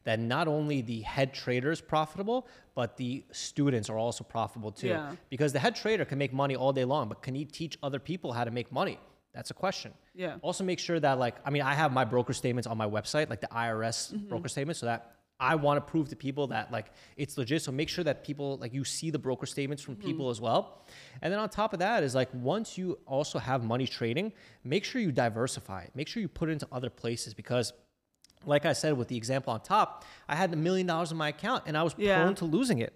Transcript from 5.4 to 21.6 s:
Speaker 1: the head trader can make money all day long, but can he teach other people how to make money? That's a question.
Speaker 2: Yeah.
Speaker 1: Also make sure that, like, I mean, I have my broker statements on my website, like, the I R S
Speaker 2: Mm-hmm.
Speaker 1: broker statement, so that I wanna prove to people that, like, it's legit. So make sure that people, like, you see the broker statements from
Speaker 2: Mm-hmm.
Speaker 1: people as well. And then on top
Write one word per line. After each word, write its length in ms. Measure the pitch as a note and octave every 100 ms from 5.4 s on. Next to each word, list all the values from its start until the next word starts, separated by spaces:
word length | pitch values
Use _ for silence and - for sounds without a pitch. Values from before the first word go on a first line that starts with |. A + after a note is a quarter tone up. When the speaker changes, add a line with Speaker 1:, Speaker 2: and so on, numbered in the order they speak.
| D3
Speaker 1:
the 60 | C3+
head 160 | A#3
trader 300 | A3+ G#3+ G#3+
can 120 | C3+ C3+
make 160 | C3+
money 220 | C3 C#3
all 180 | B2+ C3+
day 120 | C3+
long, 240 | B2+ D3 G#2+
but 120 | G2+
can 140 | C3+
he 100 | C3+
teach 320 | D3+ - E3 -
other 160 | C#3 C3+
people 340 | - F3+ C#3+
how 120 | A#2
to 80 | A#2
make 180 | B2 -
money? 280 | C3 F#3 - - _ _
That's 160 | B2 -
a 40 |
question. 380 | - F#3+ - A2 - _
Speaker 2:
Yeah. 220 | F3+ E3+ -
Speaker 1:
Also 240 | E3 F3+
make 140 | F#3 E3+
sure 200 | - E3
that, 180 | C#3+ B2+
like, 160 | B2 -
I 60 | C#3+
mean, 120 | C#3+
I 120 | C3+
have 180 | C#3+ D#3
my 120 | B2+
broker 280 | A#2 B2 A#2+
statements 340 | - B2+ A#2+ A#2
on 120 | A2
my 100 | G#2+
website, 400 | G#2+ - D3+ D3+
like, 120 | A2
the 100 | -
I 160 | A#2 A#2
R 120 | A2
S 300 | A2+ - -
Speaker 2:
Mm-hmm. 140 | G#3 G3+
Speaker 1:
broker 200 | - -
statement, 280 | C#3 C#3+ D#3+
so 80 | A#2
that 300 | A#2 - - _ -
I 180 | C3 D#3+
wanna 260 | C#3+ C#3+
prove 260 | D3 E3 C#3
to 60 | -
people 300 | C3 C#3 C3+
that, 240 | A#2+ G#2
like, 140 | A#2 - - - -
it's 200 | C#3+ -
legit. 240 | A#2 D#3
So 100 | C#3+
make 180 | C3 -
sure 140 | -
that 200 | D#3 B2
people, 320 | - C#3+ C#3 C3+
like, 140 | A#2+
you 120 | C3+
see 260 | C3 - D#3+
the 80 | D3
broker 260 | B2+ B2
statements 380 | C3 - C#3 C#3+
from 140 | - C3+
Speaker 2:
Mm-hmm. 100 | G#3
Speaker 1:
people 240 | D#3 B2+
as 100 | G#2+
well. 440 | A#2 D3+ G#3+ - - - - B2+
And 100 | D#3
then 80 | G#3
on 80 | G#3+
top 220 | G3